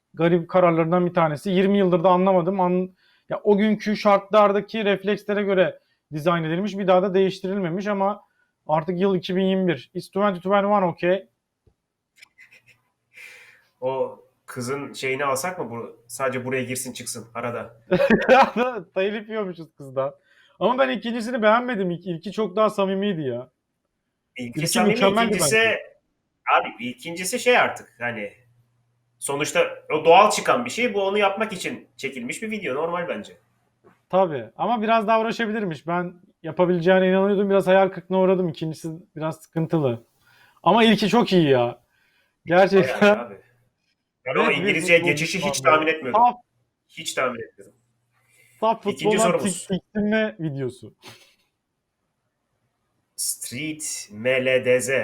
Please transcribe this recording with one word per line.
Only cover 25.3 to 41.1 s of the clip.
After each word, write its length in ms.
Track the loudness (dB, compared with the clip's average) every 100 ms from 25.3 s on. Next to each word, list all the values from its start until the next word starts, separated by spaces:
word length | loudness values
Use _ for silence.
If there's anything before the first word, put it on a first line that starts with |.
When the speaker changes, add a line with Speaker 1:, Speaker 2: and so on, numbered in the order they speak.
| 0 2 2
Speaker 1:
bence. 240 | 2 -2 -8 _ _ _ _ _ 0 0
Speaker 2:
abi, 260 | 0 -8 -12
ikincisi 520 | -10 -12 -8 -6 -4
şey 200 | 2 2
artık 380 | 2 -4 -16 _
hani 340 | -8 -8 -10 -14 _ _ _ _ _ _ _ _
sonuçta 420 | -8 -4 -2 0 0 -2 -6
o 120 | -2
doğal 260 | 6 8 8
çıkan 340 | 4 0 0
bir 60 | 0
şey. 240 | -2 -2
Bu 80 | 0
onu 160 | -2 2
yapmak 340 | 0 0 -6
için 360 | -6 -10 -10 -16 _
çekilmiş 460 | -12 -10 -12 -10
bir 80 | -10
video. 240 | -8 -6
Normal 340 | -4 -4 -4 -6
bence. 280 | -8 -10 -20 _ _ _ _ _ _ _
Speaker 1:
Tabii. 360 | 0 0 -2 -10 -6
Ama 260 | -2 -2
biraz 240 | 2 0 2
daha 140 | 0
uğraşabilirmiş. 680 | 0 -4 -4 -4 -6 -8 -4
Ben 280 | -4 -4 -10 _ _
yapabileceğine 680 | -12 0 2 2 4 4 4
inanıyordum. 420 | 2 2 2 2
Biraz 160 | 2 4
hayal 220 | 4 4
kırıklığına 320 | 0 -4 2
uğradım. 280 | 2 2 0
İkincisi 420 | -4 -8 -8 -12 -12 -16 -10
biraz 200 | -8 -10
sıkıntılı. 680 | -10 -4 0 0 0 -2 -8 _ _ _ _ _
Ama 220 | 2 4
ilki 240 | 4 4
çok 240 | 2